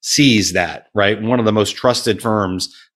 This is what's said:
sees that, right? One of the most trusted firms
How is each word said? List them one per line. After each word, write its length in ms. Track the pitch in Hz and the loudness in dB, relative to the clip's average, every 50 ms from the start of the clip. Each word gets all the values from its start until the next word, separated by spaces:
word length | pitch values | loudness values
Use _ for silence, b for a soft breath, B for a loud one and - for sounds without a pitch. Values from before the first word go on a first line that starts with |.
sees 520 | B - - - 147 135 117 107 95 87 87 | B -2 0 2 4 4 4 4 2 0 0
that, 340 | 92 87 80 80 - - _ - | -2 -2 -4 -6 -10 -14 _ -2
right? 260 | 104 101 101 107 104 | 0 2 2 0 0
One 180 | 107 113 123 123 | -2 -2 0 0
of 60 | 113 | 0
the 60 | 107 | 0
most 240 | 107 107 101 - - | 2 0 0 -2 -2
trusted 460 | - - 127 120 - - 117 104 87 | -2 0 0 0 0 0 -2 -2 -2
firms 520 | - 113 110 107 101 92 92 92 - - b b b b b | -2 -2 0 0 -2 -2 -4 -6 -8 -10 b b b b b